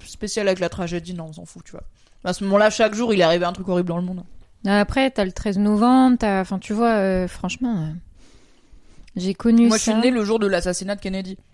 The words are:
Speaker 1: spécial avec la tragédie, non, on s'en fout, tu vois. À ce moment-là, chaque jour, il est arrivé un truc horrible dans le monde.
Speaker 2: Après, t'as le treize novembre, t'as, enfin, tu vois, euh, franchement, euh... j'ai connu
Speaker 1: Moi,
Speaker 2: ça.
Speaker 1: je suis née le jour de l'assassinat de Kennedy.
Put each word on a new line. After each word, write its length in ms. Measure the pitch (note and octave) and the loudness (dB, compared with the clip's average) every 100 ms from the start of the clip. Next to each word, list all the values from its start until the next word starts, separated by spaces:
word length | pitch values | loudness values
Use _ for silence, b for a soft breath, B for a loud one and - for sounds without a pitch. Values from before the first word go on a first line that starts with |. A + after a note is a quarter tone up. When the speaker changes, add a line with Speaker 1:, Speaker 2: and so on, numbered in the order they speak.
Speaker 1:
spécial 440 | - - G#3 A3 G3+ | -20 -12 -8 -4 0
avec 100 | F#3 | 0
la 100 | F3 | -2
tragédie, 460 | - F3 F3 E3+ | -4 -6 -6 -8
non, 120 | F3 D#3+ | -12 -12
on 40 | |
s'en 120 | D#3 | -16
fout, 180 | E3+ - | -18 -20
tu 60 | - | -20
vois. 140 | - - - _ _ | -18 -18 -20 _ _
À 80 | F#3+ | -8
ce 100 | F3+ | -4
moment-là, 240 | G3 G3+ G#3+ | 2 4 4
chaque 260 | G#3+ A3 G#3 | 4 0 0
jour, 180 | A#3+ | 0
il 60 | G3+ | 2
est 40 | |
arrivé 200 | E3+ F3 | 4 2
un 80 | F3 | 0
truc 160 | F3+ F#3+ | -4 -2
horrible 200 | F3+ F3+ | -2 0
dans 80 | E3+ | -4
le 40 | |
monde. 220 | F3+ F#3 - - - _ G3 | -6 -10 -14 -20 -20 _ 0
Speaker 2:
Après, 420 | G3+ G#3 - C4 | 2 2 2 0
t'as 120 | B3+ | 0
le 60 | F#3+ | -4
treize 240 | - G#3+ G3 | -2 -4 0
novembre, 600 | G#3 G#3 A#3 B3+ C4 B3 | 2 4 6 6 6 4
t'as, 220 | G#3+ F#3+ | 2 0
enfin, 180 | F#3 F#3+ | -2 -6
tu 140 | - | -4
vois, 220 | G#3+ A#3 A3 | 0 2 2
euh, 320 | G3 F#3 F3+ | 2 0 -2
franchement, 480 | - F#3 - B3 G#3+ | -6 -8 -4 -4 -2
euh... 160 | D#3 E3 - - b b b b b b b b b | -4 -8 -16 -20 b b b b b b b b b
j'ai 200 | G3 F#3 | -8 -6
connu 340 | G3 A#3 A#3 A#3 | -2 2 6 6
Speaker 1:
Moi, 100 | A3 | 4
Speaker 2:
ça. 140 | - | 0
Speaker 1:
je 40 | A3 | 0
suis 40 | |
née 100 | A#3+ | 2
le 140 | B3 | 0
jour 160 | G3+ A3 | 0 0
de 80 | G3+ | 0
l'assassinat 480 | F3+ F3+ F3+ F#3+ G3+ | 0 -2 -4 -6 -8
de 40 | |
Kennedy. 380 | G3 F#3+ F#3 F#3+ _ | -6 -8 -8 -14 _